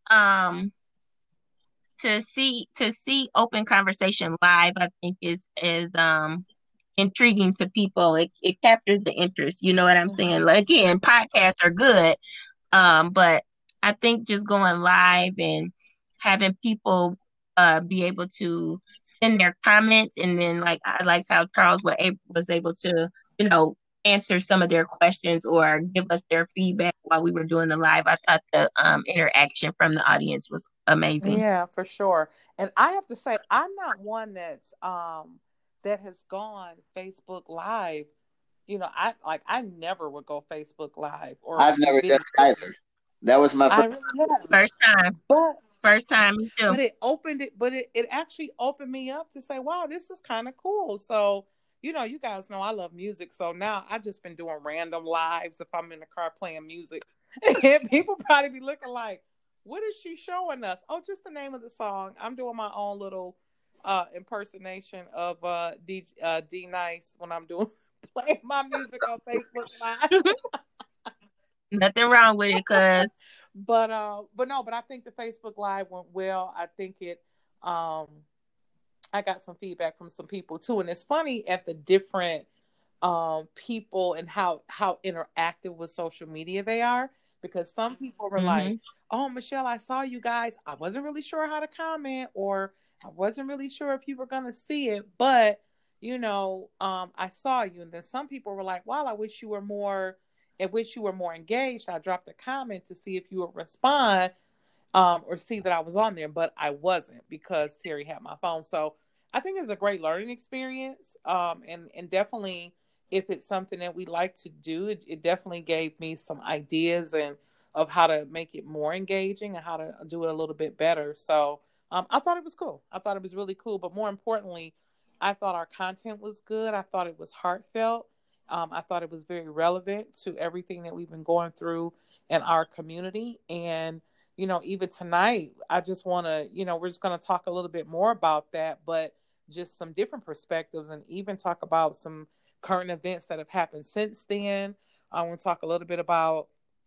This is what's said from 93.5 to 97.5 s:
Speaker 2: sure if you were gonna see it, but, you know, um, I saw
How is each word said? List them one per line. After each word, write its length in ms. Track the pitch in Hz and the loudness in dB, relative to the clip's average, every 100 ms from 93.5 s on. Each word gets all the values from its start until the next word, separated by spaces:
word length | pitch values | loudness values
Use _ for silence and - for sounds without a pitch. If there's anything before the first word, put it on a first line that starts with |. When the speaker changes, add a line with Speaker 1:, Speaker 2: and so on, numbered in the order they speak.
| 285 277 | -10 -12
Speaker 2:
sure 240 | - 294 | -10 -6
if 80 | 269 269 | -6 -8
you 100 | 262 | -12
were 100 | 254 | -10
gonna 260 | 262 254 | -8 -10
see 360 | 240 - 302 269 | -14 -8 -6 -4
it, 180 | 208 202 - | -6 -8 0
but, 420 | 254 254 220 202 _ _ _ _ | 4 6 4 2 _ _ _ _
you 180 | 220 254 | -12 -8
know, 520 | 226 202 196 190 190 _ | -4 -4 -4 -8 -12 _
um, 300 | 190 185 180 - | -6 -6 -8 -10
I 120 | 185 | -12
saw 340 | - 269 | -8 -2